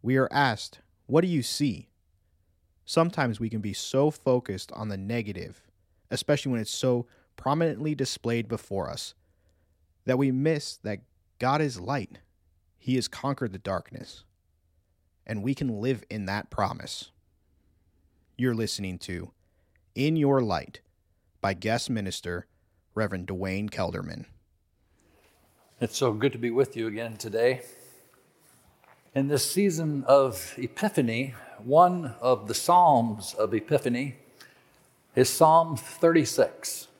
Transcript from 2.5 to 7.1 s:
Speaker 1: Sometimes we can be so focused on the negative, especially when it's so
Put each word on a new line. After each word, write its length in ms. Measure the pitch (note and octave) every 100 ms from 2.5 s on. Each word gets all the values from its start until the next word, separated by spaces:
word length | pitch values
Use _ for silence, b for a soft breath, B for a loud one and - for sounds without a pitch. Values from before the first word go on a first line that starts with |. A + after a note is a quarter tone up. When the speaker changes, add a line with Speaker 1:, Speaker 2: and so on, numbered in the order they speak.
| _ _ _
Speaker 1:
Sometimes 560 | - - E3+ E3+ B2+ G#2
we 100 | A2+
can 120 | A2
be 100 | G#2
so 400 | G2 - C3+ D3
focused 580 | D3+ - B2+ B2 F#2+ -
on 160 | - G#2+
the 80 | G2
negative, 680 | G2 A#2+ G#2 G2+ - - _ _ _ _ _
especially 400 | B2+ - C#3+ C#3
when 80 | A#2+
it's 100 | A2
so 340 | - C3 A#2+ A#2+